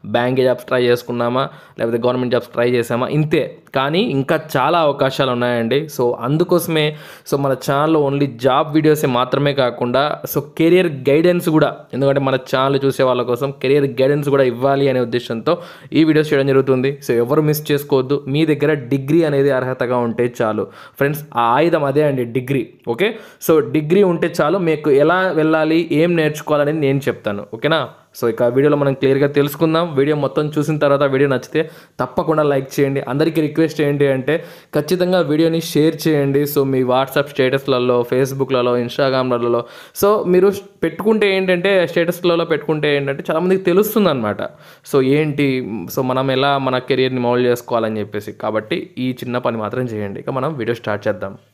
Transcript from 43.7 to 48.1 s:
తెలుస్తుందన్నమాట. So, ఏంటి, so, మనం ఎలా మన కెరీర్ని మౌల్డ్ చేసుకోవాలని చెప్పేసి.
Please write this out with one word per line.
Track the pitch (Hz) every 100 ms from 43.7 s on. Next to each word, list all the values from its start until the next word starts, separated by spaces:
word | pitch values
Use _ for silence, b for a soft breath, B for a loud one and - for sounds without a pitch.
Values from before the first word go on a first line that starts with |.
తెలుస్తుందన్నమాట. | 180 208 226 190 135 107 101 - - B B -
So, | 143 131 143
ఏంటి, | 156 143 143 127 127 107 87 -
so, | 127
మనం | 127 135 131
ఎలా | 139 139 131
మన | 127 -
కెరీర్ని | 131 131 127 120
మౌల్డ్ | 123 123
చేసుకోవాలని | 120 - 120 110 110
చెప్పేసి. | 104